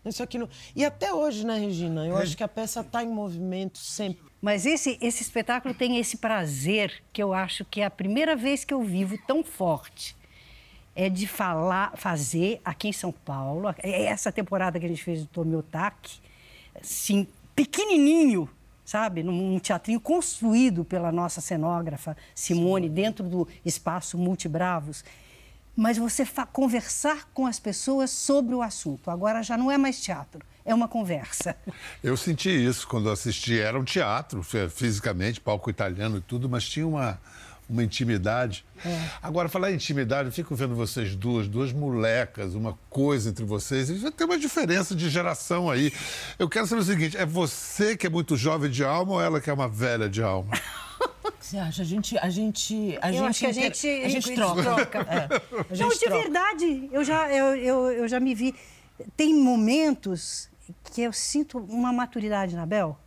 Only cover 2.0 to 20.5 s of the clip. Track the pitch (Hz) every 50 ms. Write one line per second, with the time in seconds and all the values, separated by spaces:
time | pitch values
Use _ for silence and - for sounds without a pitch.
2 | 156 165 180 196 202 170 156 - 220 208 - 220 220 214 - 240 214 - - 233
3 | 233 226 226 214 208 196 170 165 180 185 180 185 190 185 _ - - - - -
4 | 214 190 175 - - - _ _ - 208 208 196 175 277 320 294 - 269 240 -
5 | 233 240 233 - 233 - - 226 220 - 240 247 247 269 240 - 254 247 247 240
6 | 226 - - - - 220 220 202 175 151 143 131 135 165 208 220 202 180 - -
7 | _ _ _ - 208 196 185 185 190 175 - - 196 - - 208 208 196 - -
8 | 190 190 208 269 311 320 311 247 220 269 285 - - - 277 262 233 202 175 185
9 | 196 185 208 220 - - 269 320 320 - - - 190 170 156 135 - - - -
10 | - - - - - _ - - - - - - - - - - - - - 170
11 | 185 196 190 180 208 190 - - 208 185 170 160 165 185 180 190 202 - - -
12 | - 196 170 151 143 120 - 160 175 202 233 - - 175 165 - - 208 196 -
13 | - 180 - - _ - 139 135 135 135 147 165 196 208 170 - - 190 190 190
14 | 208 208 208 202 - 214 - - 196 - 196 190 185 185 165 175 170 170 170 151
15 | - 175 170 160 156 147 - 175 165 165 160 160 156 - - 156 180 208 - -
16 | - - - - - - - - - - - - - - _ - - - - -
17 | - - 202 202 196 - - - - - - - 285 - - 359 415 427 381 302
18 | 285 285 320 330 311 269 220 180 156 - - - - - - - _ - - 214
19 | 226 214 180 165 160 180 175 175 190 190 185 185 - - 196 170 - - 226 226
20 | - - 320 359 311 - - - 226 226